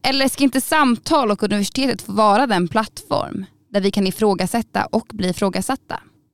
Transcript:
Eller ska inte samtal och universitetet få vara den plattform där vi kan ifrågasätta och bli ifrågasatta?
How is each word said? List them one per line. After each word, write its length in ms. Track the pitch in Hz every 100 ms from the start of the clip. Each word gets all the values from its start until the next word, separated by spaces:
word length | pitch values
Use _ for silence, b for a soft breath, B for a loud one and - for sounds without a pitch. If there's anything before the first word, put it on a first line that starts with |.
Eller 260 | - 269 269
ska 160 | -
inte 180 | 277 262
samtal 680 | - 311 277 233 - 311 233
och 120 | 208
universitetet 580 | 208 202 202 - 262 233
få 100 | -
vara 360 | 202 214 202 269
den 200 | 190 175
plattform 800 | 220 220 - - - - - 190 _ _
där 120 | 202
vi 100 | 190
kan 160 | 202 190
ifrågasätta 800 | - 214 190 185 233 220 196 -
och 220 | 226 220
bli 160 | 208 180
ifrågasatta? 760 | 175 196 185 - - _ - - _ _